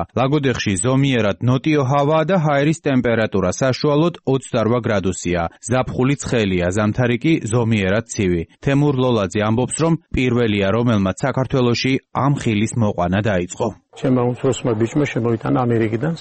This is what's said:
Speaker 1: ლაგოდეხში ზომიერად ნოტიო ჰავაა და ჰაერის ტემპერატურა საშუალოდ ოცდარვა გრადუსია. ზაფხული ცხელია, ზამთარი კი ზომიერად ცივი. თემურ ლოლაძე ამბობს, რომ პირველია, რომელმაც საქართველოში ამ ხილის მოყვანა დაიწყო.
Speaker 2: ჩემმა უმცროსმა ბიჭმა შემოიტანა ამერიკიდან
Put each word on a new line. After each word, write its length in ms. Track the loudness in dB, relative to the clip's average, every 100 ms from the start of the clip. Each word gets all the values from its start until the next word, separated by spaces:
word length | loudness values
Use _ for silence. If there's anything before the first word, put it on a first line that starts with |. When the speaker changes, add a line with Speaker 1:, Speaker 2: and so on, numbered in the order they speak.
| -2
Speaker 1:
ლაგოდეხში 640 | -2 0 0 0 -2 -2 -2
ზომიერად 600 | 0 2 2 2 0 0
ნოტიო 440 | 0 0 2 0
ჰავაა 400 | 2 0 2 0
და 120 | 2 0
ჰაერის 400 | 2 2 0 0
ტემპერატურა 720 | 0 0 2 0 0 0 0
საშუალოდ 640 | 0 -2 0 0 2 0 -2
ოცდარვა 580 | -2 -2 -2 -2 0 0
გრადუსია. 640 | 0 0 -2 -2 -2 -2 -4 -8
ზაფხული 560 | -4 -2 -2 0 0 0
ცხელია, 500 | -2 0 0 0 0
ზამთარი 480 | 0 0 0 0 0
კი 140 | 0 0
ზომიერად 640 | 0 -2 0 0 2 0 -2
ცივი. 360 | -2 0 0 -4 _
თემურ 380 | 0 2 2 2
ლოლაძე 440 | 2 0 0 -2
ამბობს, 340 | 0 0 -2 -2
რომ 160 | 0 0 -2
პირველია, 640 | -2 0 2 2 0 0
რომელმაც 480 | 2 2 2 0 0
საქართველოში 760 | -2 -2 0 0 2 2 0 -2 -4
ამ 220 | -2 0
ხილის 380 | 0 0 0 -2
მოყვანა 440 | 0 -2 0 0 0
დაიწყო. 460 | 0 -2 -2 -4 -6 -6 _
Speaker 2:
ჩემმა 320 | -6 0 0
უმცროსმა 500 | 0 0 -2 0 -2
ბიჭმა 320 | 0 0 0
შემოიტანა 540 | -2 -2 -2 -2 0 0
ამერიკიდან 540 | 2 0 0 -2 -4 -6